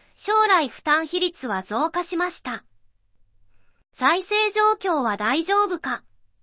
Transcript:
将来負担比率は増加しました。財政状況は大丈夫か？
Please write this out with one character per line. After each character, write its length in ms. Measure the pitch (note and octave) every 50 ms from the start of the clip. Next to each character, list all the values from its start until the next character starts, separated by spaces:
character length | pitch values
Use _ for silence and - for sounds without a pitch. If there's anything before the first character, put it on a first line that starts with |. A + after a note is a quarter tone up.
| _ _ _
将 300 | - - G4 G#4+ A4 G#4+
来 220 | G#4 F#4+ E4+ D4 A#3+
負 140 | - -
担 240 | - D4+ D4 D#4+ D#4+
比 140 | - - F4+
率 260 | F4+ E4 - - C4+
は 160 | A#3+ G3 F#3+
増 280 | F#3+ - G#3 A#3+ D4+ E4
加 120 | - F4
し 140 | F4 - F4+
ま 140 | E4 F4+ F4+
し 120 | F4 -
た。 220 | - C4 A#3 - - _ _ _ _ _ _ _ _ _ _ _ _ _ _ _ _ - - - _ _ _ _ _ _ -
財 260 | - B3+ C#4 E4 F#4
政 320 | F4+ - G#4 G#4+ G#4+ G#4
状 200 | G#4 G#4+ G#4+ G#4+
況 300 | G#4+ A4 - F#4+ E4 D4
は 140 | B3 A3+ G3+
大 260 | G3 G#3 A3+ C4 D#4+
丈 220 | E4 F#4 G4 G4+ G#4
夫 140 | G4 F#4 -
か？ 240 | - B3+ B3 - - _ _ _ _ _ _ _